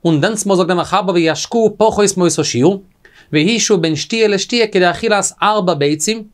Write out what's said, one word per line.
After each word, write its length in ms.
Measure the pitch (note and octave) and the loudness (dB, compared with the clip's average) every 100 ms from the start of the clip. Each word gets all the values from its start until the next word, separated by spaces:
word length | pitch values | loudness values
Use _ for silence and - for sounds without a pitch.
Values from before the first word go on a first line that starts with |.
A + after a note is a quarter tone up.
| E3+ | 2
און 160 | D#3 | 2
דאן 120 | F3+ G#3+ G3 | 0 -2 0
מוז 140 | F#3 | 0
ער 60 | F3 | 2
דעם 120 | F3+ | 0
מחבר 360 | D#3 F#3+ G3 | 0 -2 0
וישקו 600 | F3 D#3+ D3+ - A#3 A3 G#3 | 0 0 -2 -4 0 0 2
פחות 400 | A3 G#3+ G3+ F#3 | 0 2 0 2
מאותו 260 | F3 D#3+ | 0 0
שיעור, 400 | D3 A#2+ D3+ G3 - _ _ - _ | -2 2 2 0 -10 _ _ -20 _
והיא 280 | D3+ E3 A#3 | 0 0 0
שהוא 200 | - G3 | 0 0
בין 160 | E3 D3 | 0 -4
שתייה 320 | - A3+ G#3+ | -4 0 0
לשתייה 400 | G3 - A#3+ G#3+ | 0 -2 -2 0
כדי 240 | G3 F3+ | 2 0
אכילת 340 | E3+ A3+ G3+ - - | 0 -2 -2 -2 -2
ארבע 320 | G3 G#3+ F#3 | 0 0 0
ביצים 440 | D#3 C#3+ D3+ G#3 A3 G#3+ | 0 -2 -2 -4 -4 -8